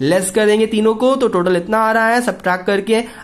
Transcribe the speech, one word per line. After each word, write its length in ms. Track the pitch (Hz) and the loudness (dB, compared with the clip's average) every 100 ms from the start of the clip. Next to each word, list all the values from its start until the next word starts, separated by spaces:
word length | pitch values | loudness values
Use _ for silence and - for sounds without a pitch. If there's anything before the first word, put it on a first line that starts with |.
लेस 300 | 202 262 285 | 0 0 0
करेंगे 360 | - 208 214 220 | 0 2 2 2
तीनों 280 | 214 220 | 2 0
को, 220 | 220 247 269 | 2 0 2
तो 120 | 240 | 0
टोटल 280 | 180 175 180 | 0 0 0
इतना 220 | 180 220 | 0 0
आ 140 | 220 | 0
रहा 160 | 220 220 | 2 2
है, 140 | 233 | 0
सब्ट्रैक्ट 440 | 240 190 190 180 185 | -2 -4 -2 -2 -2
करके 380 | 202 196 220 240 - | -2 0 -2 -2 -10